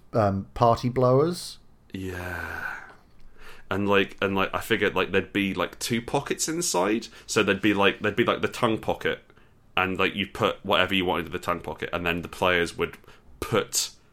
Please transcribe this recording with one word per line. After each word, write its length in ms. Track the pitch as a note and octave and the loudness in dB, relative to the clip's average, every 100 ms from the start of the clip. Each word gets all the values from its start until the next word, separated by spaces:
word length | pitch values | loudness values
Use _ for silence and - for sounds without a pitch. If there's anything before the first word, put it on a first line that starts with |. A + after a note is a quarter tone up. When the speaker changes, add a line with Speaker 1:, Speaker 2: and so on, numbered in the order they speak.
| - | -4
Speaker 1:
um, 340 | A#2 G2+ G2 - | 2 2 2 -2
party 380 | - A#2 A#2 B2+ | 4 4 4 0
blowers. 680 | B2+ B2+ C3 E3 F3+ - - - - - | 2 4 4 2 -2 -10 -14 -20 -20 -14
Speaker 2:
Yeah. 680 | F#2+ F#2 F2+ F2+ F2+ E2+ - - - - - - - - - - - - | -10 -8 -8 -8 -8 -8 -8 -8 -10 -14 -20 -20 -18 -18 -16 -16 -12 -6
And, 180 | G2 G2+ | -2 2
like, 300 | G2 G2 - | 4 2 0
and, 160 | G2 G2 | 0 0
like, 140 | F#2+ | 0
I 80 | F2+ | -2
figured, 340 | - G#2+ G2 | 0 2 2
like, 160 | F2+ F#2 | 2 0
there'd 220 | F#2+ E2+ | 0 0
be, 220 | G#2 F#2+ | 0 0
like, 240 | F#2 F2 - | 0 -4 -4
two 240 | - A2+ | -4 -4
pockets 460 | - C#3+ - - - | -2 -2 -2 -4 -2
inside, 580 | D#3+ E3+ F3 F#3+ A3+ - - - | -2 -2 0 0 0 -4 -14 -4
so 160 | A2+ | 0
there'd 200 | G2+ F#2+ | 2 4
be, 100 | G#2+ | 2
like, 280 | G2 G2 - | 4 4 2
there'd 140 | G#2 | 0
be, 100 | G2 | 2
like, 180 | A2+ - | 2 2
the 60 | G#2 | -2
tongue 280 | - A#2 G#2+ | 0 0 0
pocket, 440 | - F2 E2 - - - - _ _ | -2 -2 -2 -4 -8 -20 -20 _ _
and, 240 | - F#2 F#2 | -2 0 2
like, 160 | F#2+ | 0
you 120 | G2+ F#2 | 0 -4
put 360 | - G#2 - F#2+ | 0 0 0 0
whatever 260 | F2 F#2 | 2 2
you 140 | F#2+ F2+ | 2 2
want 140 | E2 | 0
into 120 | D#2+ | -2
the 60 | F2+ | -6
tongue 220 | - E2+ | -4 -4
pocket, 280 | D#2+ D#2+ - | -4 -8 -6
and 100 | F2 | -4
then 160 | F2 E2+ | -2 -4
the 80 | D#2+ | -4
players 480 | - F#2 F2 E2 - | 0 2 2 0 -2
would 220 | E2+ - - - - - | -6 -6 -20 -20 -16 -10
put 520 | - G#2 - - - - _ | -2 0 0 -2 -4 -8 _